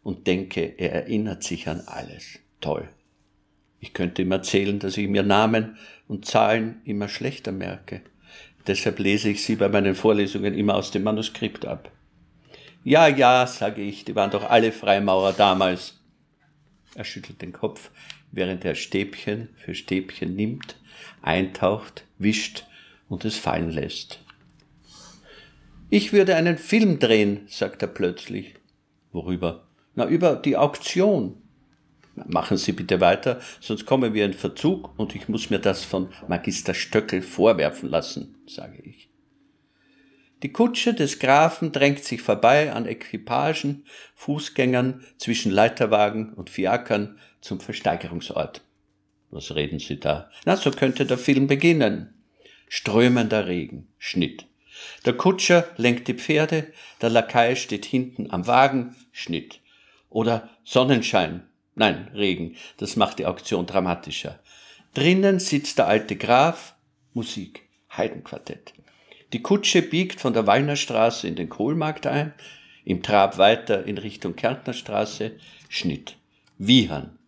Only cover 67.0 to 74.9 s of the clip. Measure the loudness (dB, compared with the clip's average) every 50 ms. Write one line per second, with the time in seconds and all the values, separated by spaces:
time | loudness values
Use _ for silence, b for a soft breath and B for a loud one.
67 | _ _ _ -8 -8 -8 -10 -12 -12 -14 _ -20 _ _ _ _ _ _ -4 -4
68 | -4 -4 -4 -10 -14 -14 -16 -14 -12 -14 -16 -14 _ -20 _ _ b b b b
69 | b b b b b b -8 -6 0 0 0 2 2 2 2 2 2 2 -2 -2
70 | -2 -4 -6 -4 -4 0 0 2 4 4 4 4 4 0 -2 -4 -4 -2 2 2
71 | 2 2 2 -2 -6 -6 -6 -6 -8 -8 -6 -4 -2 -2 -2 -2 -2 -4 -6 -4
72 | -4 -2 -2 -2 -2 -4 -8 B B B B B B B B B B -4 -4 -4
73 | 0 4 6 6 6 4 4 4 6 6 6 2 0 -2 -2 -2 -2 -6 -8 -8
74 | -10 -12 -12 -8 -8 -8 -6 -2 -2 -2 -2 -4 -8 -10 -10 -10 -10 -4